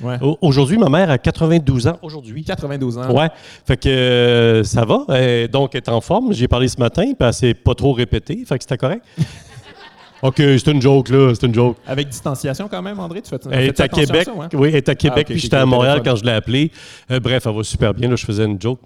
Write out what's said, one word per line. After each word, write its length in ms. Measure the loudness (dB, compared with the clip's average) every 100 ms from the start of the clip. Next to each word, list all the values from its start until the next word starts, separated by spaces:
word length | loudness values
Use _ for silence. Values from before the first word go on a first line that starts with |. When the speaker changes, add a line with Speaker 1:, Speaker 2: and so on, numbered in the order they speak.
Speaker 1:
Ouais. 140 | -8 -4
Speaker 2:
Au-, 160 | -2 0
aujourd'hui, 380 | 2 2 2 2
ma 100 | 2
mère 200 | 2 2
a 80 | 0
quatre-vingt-douze 680 | 0 -2 0 2 2 0 -2
ans. 100 | -4
Aujourd'hui. 400 | -10 -16 -14 -12
Speaker 1:
Quatre-vingt-douze 560 | -8 -8 -8 -6 -6 -4
ans. 100 | 0
Speaker 2:
Ouais. 140 | 0 0 -4 -16 -10
Fait 120 | -4 -2
que, 120 | 0
euh, 760 | 2 2 4 4 4 4 4
ça 200 | 2 0
va. 200 | 0 0 0
Euh, 360 | 0 2 0 0
donc, 300 | -2 -2 -4
elle 60 |
est 60 | -4
en 100 | -4
forme. 320 | -2 -2 0
J'ai 160 | -2 0
parlé 180 | 0 0
ce 140 | 0
matin, 240 | -2 0
puis 100 | -2 0
elle 120 | 0
s'est 200 | 2 0
pas 220 | 0 -2 0
trop 160 | 0
répétée. 500 | 0 -2 -4 -6 -10
Fait 140 | -6 -8
que 60 |
c'était 140 | -6 -4
correct. 260 | -4 -6 -10 -6
<laughs> 80 | -6 -6 -20 -20 -20 -20 -20 -20 -20 -4
OK, 140 | -2 2
c'est 300 | 4 4 2
une 120 | 2
joke, 300 | 4 4 4
là, 240 | 4 4
c'est 100 | 4 0
une 80 |
joke. 220 | 2 0 0 -6
Speaker 1:
Avec 220 | -6 -6
distanciation 580 | -8 -6 -6 -6 -6 -8
quand 140 | -10
même, 180 | -10 -10
André, 220 | -12 -12
tu 80 | -12
fais, 100 | -12
tu 80 | -4
Speaker 2:
Elle 80 | -2
Speaker 1:
fais 80 | 0
Speaker 2:
est 140 | 0
à 40 |
Speaker 1:
attention, 220 | -2 0 2
Speaker 2:
Québec. 220 | 2 0
Speaker 1:
hein ? 140 | -6 -6
Speaker 2:
Oui, 140 | 0 2
elle 60 | 2
est 120 | 0
à 40 |
Speaker 1:
Ah, 20 |
Speaker 2:
Québec, 240 | 0 0 0
Speaker 1:
ok, 60 | 0
Speaker 2:
puis 80 |
Speaker 1:
ok, 60 | -4
Speaker 2:
j'étais 140 | 0 2
à 80 |
Speaker 1:
ok, 40 | 4
Speaker 2:
Montréal 240 | 4 4 2
Speaker 1:
téléphone. 140 | 0
Speaker 2:
quand 40 | 0
je 60 |
l'ai 100 | 0
appelée. 380 | -2 0 0 0 -4 -18 -20 -6
Euh, 100 | -4
bref, 220 | 0 -2 -2
elle 80 |
va 80 | -4
super 300 | -6 -2 0
bien. 160 | 0 -2
Là, 80 | -2
je 80 |
faisais 220 | -2 -2 -2
une 120 | -2
joke, 200 | -6 -6